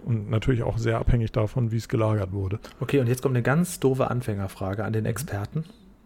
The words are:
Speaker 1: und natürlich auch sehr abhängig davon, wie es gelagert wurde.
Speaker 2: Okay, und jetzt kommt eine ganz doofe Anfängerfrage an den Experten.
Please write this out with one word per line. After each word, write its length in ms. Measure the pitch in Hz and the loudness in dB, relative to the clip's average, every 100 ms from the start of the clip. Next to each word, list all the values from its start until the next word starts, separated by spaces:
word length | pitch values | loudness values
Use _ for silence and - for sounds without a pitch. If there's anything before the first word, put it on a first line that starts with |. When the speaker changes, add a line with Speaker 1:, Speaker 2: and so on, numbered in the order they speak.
Speaker 1:
und 240 | - 113 104 | -2 -2 0
natürlich 340 | 110 120 120 | 0 2 0
auch 140 | - 110 | 0 0
sehr 220 | 113 113 | 0 0
abhängig 340 | - 120 110 | 2 2 2
davon, 400 | - 107 - 117 | 0 0 0 0
wie 60 | 113 | -2
es 100 | - | -2
gelagert 440 | 117 110 107 95 | 0 2 2 0
wurde. 280 | 98 95 104 - - | -4 -4 -4 -8 -10
Speaker 2:
Okay, 220 | 123 143 | 0 2
und 60 | 120 | 2
jetzt 140 | 123 | 2
kommt 120 | 139 | 0
eine 80 | 123 | 0
ganz 380 | 117 147 175 - | 2 2 2 2
doofe 300 | 135 131 117 | 2 2 0
Anfängerfrage 760 | 120 117 98 95 - 95 104 | 0 -2 -4 -4 -4 -4 -4
an 80 | 104 | -2
den 140 | 110 110 | 0 0
Experten. 580 | 101 156 101 104 156 160 - - - | -2 -4 -6 -4 -6 -8 -12 -20 -20